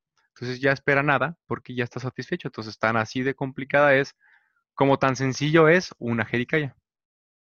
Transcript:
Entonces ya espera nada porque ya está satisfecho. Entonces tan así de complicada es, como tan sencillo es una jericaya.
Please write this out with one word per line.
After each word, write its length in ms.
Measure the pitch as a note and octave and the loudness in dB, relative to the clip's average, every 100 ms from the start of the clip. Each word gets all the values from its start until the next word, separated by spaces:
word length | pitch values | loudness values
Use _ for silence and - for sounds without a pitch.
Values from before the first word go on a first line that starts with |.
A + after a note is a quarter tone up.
| _ _ _ | _ _ _
Entonces 300 | _ B2 B2+ | _ -10 -2
ya 100 | C#3 | -2
espera 320 | C3+ - C#3 | 0 0 0
nada 340 | D3 C3+ C#3 E3+ - | 2 0 -2 -8 -10
porque 300 | A#2 - B2 | -10 -8 -8
ya 80 | |
está 160 | A#2+ B2 | -8 -8
satisfecho. 480 | B2 - B2+ - C3+ | -10 -10 -10 -10 -8
Entonces 320 | - A2 - | -12 -14 -4
tan 180 | A2 A2+ | -2 0
así 240 | A2 C3 | -2 -4
de 140 | C3 - | -6 -6
complicada 580 | C3+ - C#3 C#3+ D3 | -8 -10 -2 2 4
es, 220 | C3+ C#3 - _ _ _ _ _ | 4 0 -8 _ _ _ _ _
como 240 | - C#3 C3+ | 0 2 4
tan 180 | C3+ B2+ | 2 0
sencillo 520 | C3+ B2 D3 D#3+ D#3 | -4 -2 2 4 6
es 240 | F3+ - - | 4 0 -8
una 260 | A#2+ A#2 A2 | -4 -4 -2
jericaya. 500 | A#2+ A#2+ D#3+ C#3 - _ _ _ _ _ _ _ | -4 -2 -4 -4 -10 _ _ _ _ _ _ _